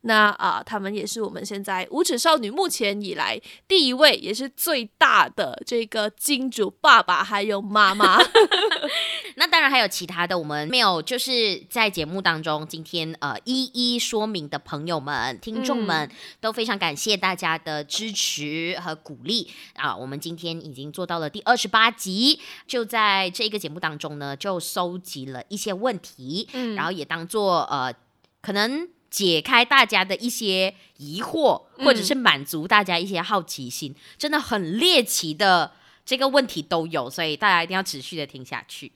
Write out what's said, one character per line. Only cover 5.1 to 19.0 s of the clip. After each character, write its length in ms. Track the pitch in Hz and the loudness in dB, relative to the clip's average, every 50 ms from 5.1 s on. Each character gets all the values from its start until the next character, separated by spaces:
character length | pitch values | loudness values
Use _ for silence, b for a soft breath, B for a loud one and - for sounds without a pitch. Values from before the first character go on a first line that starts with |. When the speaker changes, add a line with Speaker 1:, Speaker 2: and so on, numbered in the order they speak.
| - 202 160 123 | 6 4 4 2
Speaker 1:
的 320 | - - 190 135 123 - - | 0 -4 -4 -4 -4 -10 -8
这 180 | - 240 233 226 214 | -4 -4 -4 -4 -2
个 200 | - 220 208 214 | -4 -2 -2 -4
金 380 | - _ - - 294 254 262 262 | -4 _ -2 -2 0 0 -2 -4
主 200 | 233 - 208 196 | -2 -2 -4 -4
爸 320 | - _ - 311 262 233 | -4 _ 8 8 8 8
爸 220 | - - 180 147 190 | 8 4 0 0 0
还 180 | 190 214 202 | -2 -2 -2
有 180 | 202 214 208 196 | 0 0 -2 -4
妈 360 | 202 202 202 214 208 190 196 | -4 0 4 4 6 6 6
妈。 240 | 208 208 190 185 220 359 - - 453 427 - - 370 392 440 330 - | 6 6 6 8 6 6 6 8 6 6 6 4 0 0 0 0 -2
<laughs> 580 | - 302 - 659 - - 659 640 - 415 294 | -2 -4 -4 -4 -4 -4 -6 -8 -10 -12 -2
Speaker 2:
那 120 | - 311 339 | 0 0 4
当 120 | 349 330 | 4 4
然 120 | 311 277 | 6 6
还 80 | 277 254 | 6 6
有 80 | 226 196 | 4 4
其 180 | - - 180 | 0 -4 -8
他 220 | 165 185 175 175 175 | -6 0 0 2 2
的， 100 | 190 180 | 2 0
我 60 | 160 | 0
们 240 | 147 147 151 151 156 | -2 -4 -4 -2 0
没 100 | 208 254 | 2 4
有 240 | 233 202 180 165 | 4 4 4 2
就 160 | 151 - 254 247 | -2 -2 -4 -4
是 420 | - 269 262 240 226 208 185 - - _ | -2 0 0 2 2 0 0 -4 -8 _
在 200 | - 240 226 214 | 0 0 0 0
节 160 | 185 175 156 | 0 -2 -6
目 160 | 151 175 196 | -4 -4 0
当 200 | 190 180 165 156 | 0 0 0 0
中 260 | 156 165 151 151 156 156 | -2 -2 -2 -2 -4 -8
今 160 | - 160 160 | -12 -14 -12
天， 320 | - - 170 160 160 160 - | -8 -6 -6 -4 -4 -6 -6
呃， 160 | - 143 117 - _ | -6 -6 -6 -6 _
一 200 | 233 254 262 262 254 _ | -4 -4 -4 -4 -4 _
一 240 | 247 247 240 240 240 | -2 -2 0 0 -2
说 300 | 226 - - 214 214 220 | -2 -2 -2 -2 -2 -2
明 200 | 214 180 147 143 | -4 -6 -8 -8
的 120 | 156 143 | -8 -10
朋 260 | _ - - 147 151 | _ -8 -10 -8 -6
友 140 | 170 175 156 | -4 -4 -4
们、 400 | 131 139 147 127 113 131 127 - | -4 -4 -4 -4 -4 -4 -6 -8
听 240 | - 233 220 226 - | -12 -10 -8 -6 -4
众 200 | 254 254 233 220 | -2 -2 -2 -2
们， 240 | 196 165 156 151 123 | -2 -2 -2 -2 -4
Speaker 1:
嗯。 40 | B B B B B B | B B B B B B
Speaker 2:
都 140 | - 220 220 | -6 -6 -4
非 100 | 247 226 | -4 -4
常 140 | 220 220 196 | -4 -2 -2
感 180 | 190 165 147 | -2 -4 -4
谢 220 | 143 - 220 208 185 | -4 -2 -2 0 0
大 160 | 190 190 185 | 0 -2 -2
家 240 | 175 - 165 160 160 | -2 -2 -2 -2 -2
的 260 | _ - 156 151 147 | _ -6 -6 -6 -6
支 280 | 143 - - 214 226 | -6 -6 -6 -6 -6
持 680 | 202 - - - - 143 147 147 151 160 165 170 180 - 175 | -4 -4 -4 -4 -4 -4 -6 -6 -4 -4 -4 -4 -4 -6 -6
和 120 | 180 156 | -8 -10
鼓 220 | 156 | -10